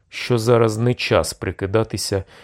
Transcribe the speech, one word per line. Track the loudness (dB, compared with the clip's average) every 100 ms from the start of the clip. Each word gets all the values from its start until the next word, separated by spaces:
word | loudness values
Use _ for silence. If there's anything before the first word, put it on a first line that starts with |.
| _
що | -10 -2 0
зараз | 4 4 4 2
не | -2
час | -2 0 2 0
прикидатися, | -4 -8 -6 -2 -2 -2 -6 -4 -4 -6 -18